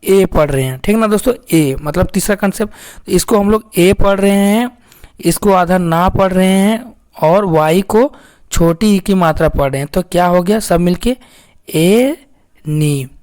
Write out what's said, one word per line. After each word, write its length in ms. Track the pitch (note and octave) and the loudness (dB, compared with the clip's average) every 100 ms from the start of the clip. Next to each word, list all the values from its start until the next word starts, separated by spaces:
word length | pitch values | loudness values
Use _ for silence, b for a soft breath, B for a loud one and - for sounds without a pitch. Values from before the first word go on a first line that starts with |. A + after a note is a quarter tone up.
ए 220 | - G3 F#3+ | 2 2 2
पढ़ 240 | - D3+ | 0 0
रहे 120 | C3+ | 0
हैं, 160 | C3 C3 | -4 -6
ठीक 160 | - G#3+ | -2 0
ना 120 | A3 | 0
दोस्तों, 260 | G#3 A3+ B3 - | 0 -2 -4 -2
ए, 220 | E3 D3+ C3 | 0 0 -2
मतलब 260 | D3+ D#3+ F3+ | -6 -4 -2
तीसरा 220 | - - G3+ | -2 -2 -2
कॉन्सेप्ट। 760 | G3+ - G#3 - - - - | -2 -4 -6 -8 -20 -20 -4
इसको 300 | F3+ - A3 | -2 0 0
हम 100 | G3+ | 2
लोग 200 | A3 - - | 0 -2 0
ए 140 | F3 | 2
पढ़ 260 | G3+ G3+ G3 | 4 2 2
रहे 120 | G3 | 0
हैं, 380 | G3 G3+ G#3+ B3 - b b b b | 2 2 0 -2 -8 b b b b
इसको 300 | E3 E3+ G#3 | -4 -2 0
आधा 240 | F#3+ F3 F#3 | 2 2 0
ना 300 | F3 E3 F#3 | 0 0 0
पढ़ 220 | F#3+ F#3+ | 0 0
रहे 140 | F#3 F#3 | 2 2
हैं 360 | F#3+ G3 A3 A#3+ - _ - | 2 2 -2 -6 -20 _ -4
और 240 | D#3 F3+ G3+ | 0 2 2
वाई 360 | D#3+ D#3 E3+ | 0 2 0
को 280 | G3 G#3+ C4+ B B B B | 0 0 0 B B B B
छोटी 440 | - E3+ E3+ G#3+ G3+ | 0 0 2 2 0
ई 40 | |
की 140 | - F#3+ | 0 0
मात्रा 340 | F3 D#3 D#3+ | 0 0 0
पढ़ 220 | - C#3 | 0 -4
रहे 100 | C3+ | -4
हैं, 60 | C#3+ | -6
तो 140 | - | -6
क्या 240 | F3+ E3+ F3+ | -4 -2 0
हो 160 | F3+ | 0
गया? 160 | F3+ G#3+ | 0 -2
सब 200 | G#3 F3 | 0 0
मिलके 360 | F3 F3 - B3+ b b b b _ D#3 | 0 -2 -2 -6 b b b b _ -2
एनी 1300 | E3 G#3+ B3+ D#4 _ _ _ _ - D3+ D3+ C#3+ C3+ - | 2 2 2 -2 _ _ _ _ -6 -2 0 -2 -6 -16